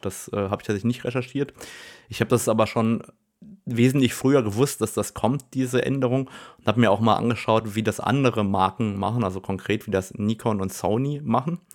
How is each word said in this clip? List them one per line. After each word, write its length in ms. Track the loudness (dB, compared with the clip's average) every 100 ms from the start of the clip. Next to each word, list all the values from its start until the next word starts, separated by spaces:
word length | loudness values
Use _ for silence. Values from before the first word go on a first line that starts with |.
| -10
Das, 220 | -10 -8
äh, 80 | -4
habe 260 | -2 -2
ich 60 | -2
tatsächlich 160 | -2
nicht 200 | -2 -2
recherchiert. 480 | -4 -6 -6 -6 -6 -8 -18 -18 -20 -20 -12
Ich 120 | -4
habe 100 | 2
das 180 | 2 2
aber 200 | 2 2
schon 340 | 0 0 0 -6 _ _ _ -20 -14 -4
wesentlich 440 | 2 4 4 2
früher 280 | 2 4 4
gewusst, 380 | 4 0 0 0
dass 140 | -4
das 200 | -2 -6
kommt, 300 | -2 0 -2 -4
diese 300 | -4 0 0
Änderung, 440 | 0 0 0 0 -2 -10 -20 -4
und 100 | 0
habe 140 | 4
mir 100 | 4
auch 80 | 6
mal 160 | 4
angeschaut, 640 | 4 2 0 2 2 0 -2
wie 80 |
das 160 | -2 -2
andere 420 | 0 2 2 2
Marken 560 | 0 2 2 0 -2 -2
machen, 240 | -2 0
also 180 | -2 -4
konkret, 460 | -6 -6 -2 -2 0
wie 60 |
das 200 | -2 -2
Nikon 460 | -4 -2 -2 -2 -2
und 120 | -4
Sony 480 | -4 -2 0 -2 -4
machen. 380 | -2 -2 -2 -6 -10